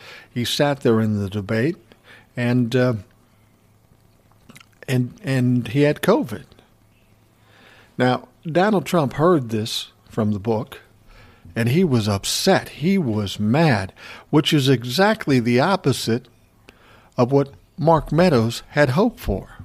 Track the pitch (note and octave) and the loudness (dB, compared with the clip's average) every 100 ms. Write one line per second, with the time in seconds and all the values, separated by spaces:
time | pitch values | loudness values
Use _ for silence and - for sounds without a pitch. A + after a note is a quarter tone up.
0 | - - - B2 A2+ - C#3+ C#3 B2 A2 | -20 -20 -12 -8 -6 -2 -2 0 2 2
1 | G#2+ G#2 G2 G#2 G2 A2+ C#3+ F3+ _ _ | 2 -2 -4 -6 -4 -2 -2 -4 _ _
2 | _ - _ - A#2+ B2 A#2 B2+ B2+ A2 | _ -20 _ -6 -2 0 0 0 0 -2
3 | - _ _ _ _ _ _ _ _ _ | -8 _ _ _ _ _ _ _ _ _
4 | _ _ _ _ _ - _ _ - B2+ | _ _ _ _ _ -20 _ _ -4 -2
5 | B2 - C#3 C3 B2 B2 A2+ C3+ C#3+ D3 | -2 -8 -4 -2 0 0 -2 0 0 2
6 | - C4 D3 F#2 - - _ _ _ _ | 2 0 0 -10 -14 -20 _ _ _ _
7 | _ _ _ _ _ _ - - _ - | _ _ _ _ _ _ -20 -20 _ -2
8 | B2+ B2 - _ E3+ D#3 G3+ G3 C3 F3 | 0 0 -6 _ -4 0 2 0 0 0
9 | C3+ C#3+ E3+ E3 A#2 A2 A2 - - _ | 0 0 2 2 0 -4 -4 -6 -10 _
10 | _ - G#2+ G2+ A2 A2 - - - _ | _ -4 -2 -2 -2 -4 -4 -14 -20 _
11 | - - - _ - A2+ A#2 D#3 F3+ B2 | -20 -20 -20 _ -12 -2 0 2 2 2
12 | G#2 G2 - - F#3+ F3+ - - E3 G3 | 0 -2 -2 -2 2 0 0 -6 -2 0
13 | C3+ G#2+ G2 - G#2+ C#3 E3 G#2+ F#2+ - | 0 -2 -4 -4 0 2 4 2 -2 -12
14 | - - - D3+ D3+ D#3 C3 B2+ A#2+ C3 | -20 -20 0 0 2 0 2 0 0 0
15 | G3+ A3 - C3 A#2 A#2+ E3 F#3+ C#3+ B2 | 0 0 0 0 2 2 2 0 0 -2
16 | - A#2+ - _ _ _ - _ _ - | -2 -4 -4 _ _ _ -20 _ _ -20
17 | _ - B2 C#3 C#3 - _ - D#3 D#3 | _ -2 2 2 0 -8 _ -2 2 2
18 | - D3+ F#3 B2+ A2+ - - D3 C#3+ C#3 | 2 2 4 4 0 -4 -6 0 2 2
19 | A#3 - - F#2+ - - | 0 -2 -6 -6 -8 -20